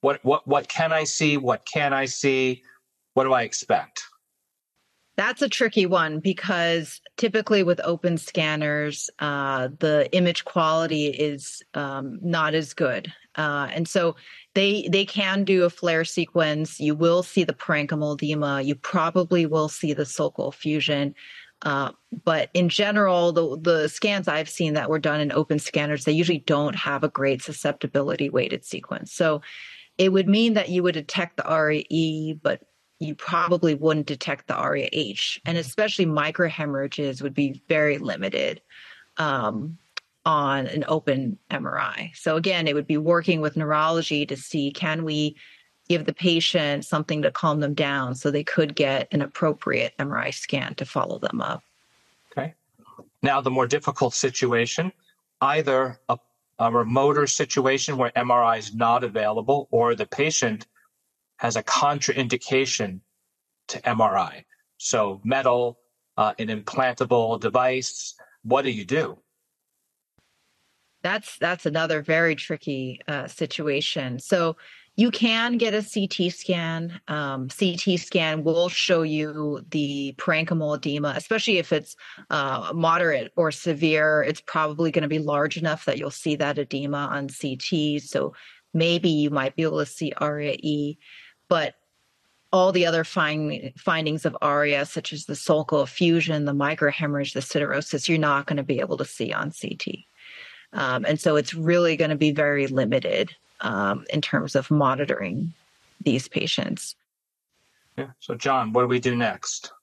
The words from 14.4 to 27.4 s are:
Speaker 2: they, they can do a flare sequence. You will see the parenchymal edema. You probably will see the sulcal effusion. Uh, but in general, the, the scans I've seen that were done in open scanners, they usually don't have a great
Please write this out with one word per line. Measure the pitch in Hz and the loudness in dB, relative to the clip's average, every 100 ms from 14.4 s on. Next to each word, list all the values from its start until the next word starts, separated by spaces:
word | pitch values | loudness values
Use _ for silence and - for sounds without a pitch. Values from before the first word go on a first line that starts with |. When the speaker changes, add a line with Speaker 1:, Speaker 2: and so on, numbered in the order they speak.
| - | -4
Speaker 2:
they, | - 196 208 - | 0 2 0 0
they | 190 | 0
can | 196 202 196 196 | 0 -2 0 0
do | 196 190 | 2 4
a | 175 | 4
flare | - 175 160 165 | 2 0 2 0
sequence. | - 165 - 156 151 156 - | -2 0 2 2 2 -2 -2
You | 151 | -2
will | 151 165 170 | 2 4 4
see | 180 - | 2 0
the | 170 | 0
parenchymal | - - 151 147 156 147 | -2 -2 0 0 -2 -2
edema. | 147 147 151 147 139 | -2 -2 0 0 0
You | 135 143 | -2 -4
probably | - 185 165 170 175 180 | -2 0 2 0 2 2
will | 165 156 151 | 2 2 0
see | - 160 | -2 -4
the | 147 | -2
sulcal | 139 - 147 - 139 | -4 -2 -2 -2 -8
effusion. | - 156 151 131 147 143 143 - - - _ | -4 -2 0 0 0 -2 -4 -20 -20 -20 _
Uh, | - 139 135 - _ 233 | -2 -2 -2 -8 _ -6
but | - 160 147 | 0 0 0
in | 175 180 | 2 2
general, | - 208 208 196 180 175 | 2 2 4 4 6 4
the, | 165 165 139 | 4 2 0
the | 160 165 151 | 2 2 2
scans | - 214 202 190 | 0 0 0 0
I've | 151 156 | -2 -4
seen | - 165 | -2 0
that | 151 139 | 0 0
were | 156 | 0
done | 156 151 | 0 0
in | 147 | 0
open | - 151 151 | 0 0 0
scanners, | - - 147 147 | 0 -2 0 -2
they | 131 | 2
usually | 156 170 165 | 2 4 2
don't | - 147 147 | 2 2 2
have | - - 139 | -2 -4 0
a | 147 | -2
great | - 139 135 | 0 0 0